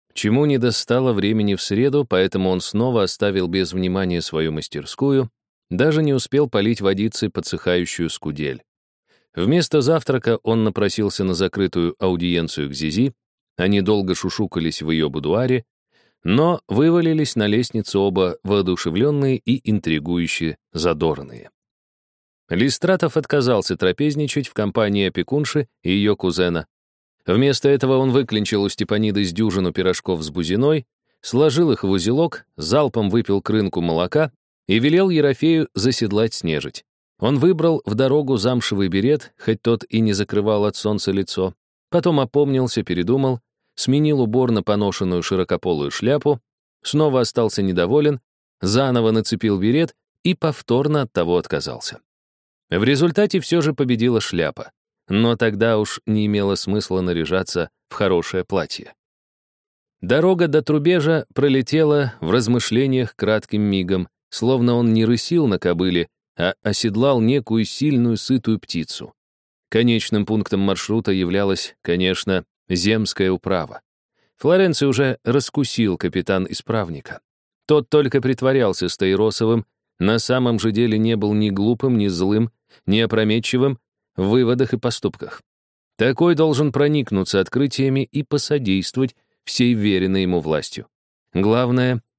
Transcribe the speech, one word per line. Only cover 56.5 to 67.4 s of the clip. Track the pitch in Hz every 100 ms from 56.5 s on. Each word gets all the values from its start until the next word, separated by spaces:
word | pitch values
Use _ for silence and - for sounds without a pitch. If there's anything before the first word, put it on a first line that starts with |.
смысла | 95 - 85 - 92
наряжаться | 90 85 80 92 92 87 80 _ -
в |
хорошее | - 101 90 - 95
платье. | 90 95 76 - - - _ _ _ _ _ _ _ _ _ _
Дорога | 90 135 180 180 170
до | 151
Трубежа | 147 151 151 180 147 160 -
пролетела | - 139 135 123 156 151 147 135 -
в | 80
размышлениях | 117 110 120 - 113 135 131 117 -
кратким | 104 107 - 104
мигом, | 104 98 90 95 87 _ _
словно | - 113 131 120
он | 120 117
не | 110
рысил | 113 120 - 170 135
на | 95
кобыле, | 90 87 92 87 80 _ _ -
а | 87 -
оседлал | 107 101 113 107 139 127
некую | 110 139